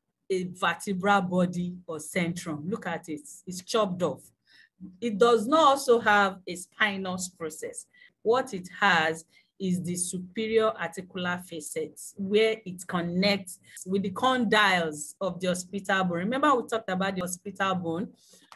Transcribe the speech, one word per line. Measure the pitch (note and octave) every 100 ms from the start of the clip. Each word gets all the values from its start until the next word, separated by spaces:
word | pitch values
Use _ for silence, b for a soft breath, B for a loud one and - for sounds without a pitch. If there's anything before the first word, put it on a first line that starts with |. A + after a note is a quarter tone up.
| _ _ -
a | F#3
vertebral | F3+ F3+ F3+ E3+ - F#3+ G3 G3+
body | F3+ F3+ F3+ F3+ F3+ F3+ -
or | D#3+
centrum. | - F#3+ E3+ E3+ - D3+ D#3
Look | A3+ F#3
at | E3 -
it. | D3+ - - -
It's | F3+
chopped | - A#3+ G3+ F3+
off. | E3+ C3 - _ b b b _ - -
It | A#3+ G3+
does | A#3 A#3 G#3+
not | D#4 D4+
also | C#4 C#4 A#3
have | A#3 G#3 G3 F#3+ -
a | F3+
spinous | - - G#3+ G3 F#3+ F#3 F3+
process. | - D#3+ - - - - b b _
What | G#3 B3 C4+
it | F#3+ F3+ -
has | G3+ E3+ D#3+ E3 - b b _
is | F#3+ F3+
the | D#3 F3
superior | - F#3 F3+ - A3 A3 A3
articular | - E3+ - F#3 F#3 F3+ F3+ -
facet, | E3 D#3 - D3+ - - -
where | F#3+ G#3 A3 A3 -
it | F3+ -
connects | F3+ E3+ F3 G3+ G3+ F#3+ - B B F#3
with | G3
the | G3+
condyles | F#3 B3+ B3+ A3 G#3+ G#3 F#3 E3 D3+ - -
of | G3 F3
the | F3+
occipital | F3+ - G3+ F#3+ G3
bone. | F3+ E3+
Remember, | F#3+ C4 D4+
we | B3+ A3
talked | A3+ -
about | F#3 F#3+
the | F#3+
occipital | F3+ F3+ - G3 G3
bone. | F#3 E3 E3 B3+ B B B B